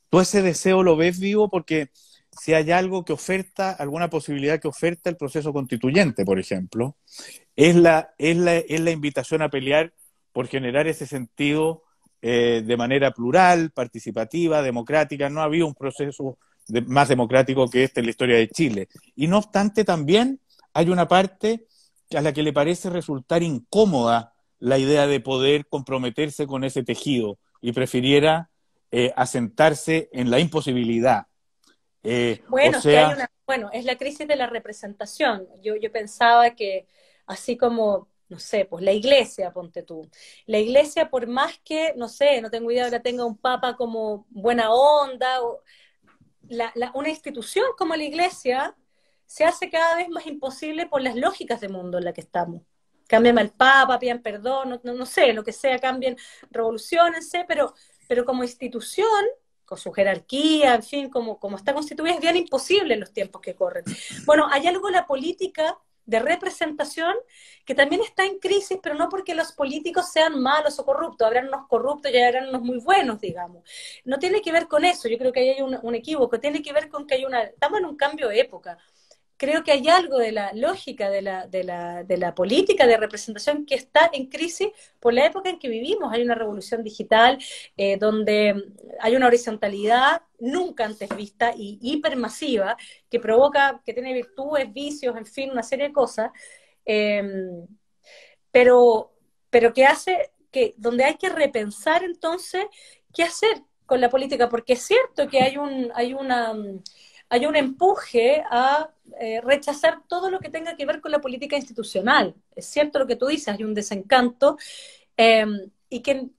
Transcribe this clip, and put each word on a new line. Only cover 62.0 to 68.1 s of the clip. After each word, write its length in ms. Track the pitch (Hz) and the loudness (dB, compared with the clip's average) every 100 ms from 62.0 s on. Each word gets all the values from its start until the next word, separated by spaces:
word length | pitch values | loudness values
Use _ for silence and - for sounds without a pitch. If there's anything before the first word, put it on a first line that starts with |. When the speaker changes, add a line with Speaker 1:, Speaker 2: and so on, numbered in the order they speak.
| 320 | -4
Speaker 2:
es 80 | 349 | 0
bien 160 | 330 359 | 0 0
imposible 560 | 339 269 - 392 330 | 0 -4 0 0 2
en 80 | 220 | -2
los 100 | 190 | -4
tiempos 300 | - 190 - | -8 -8 -10
que 120 | - | -14
corren. 300 | 180 180 180 170 - - - - | -4 -4 -4 -10 -10 -12 -4 4
Bueno, 220 | 302 302 | 4 4
hay 160 | 277 330 | 2 0
algo 220 | 359 403 | 0 0
en 60 | |
la 120 | 370 349 | 0 0
política 720 | 269 302 359 381 - 320 359 _ _ - | -2 -4 -6 -6 -2 -4 -4 _ _ -4
de 140 | 220 | 0
representación 920 | 254 349 359 - 330 294 294 - 330 427 - _ - - - | 0 -2 -4 -6 -6 -4 -8 -4 -4 -4 -8 _ -20 -14 -2
que 100 | 269 | 2
también 260 | 285 349 | 2 2
está 240 | 440 | -2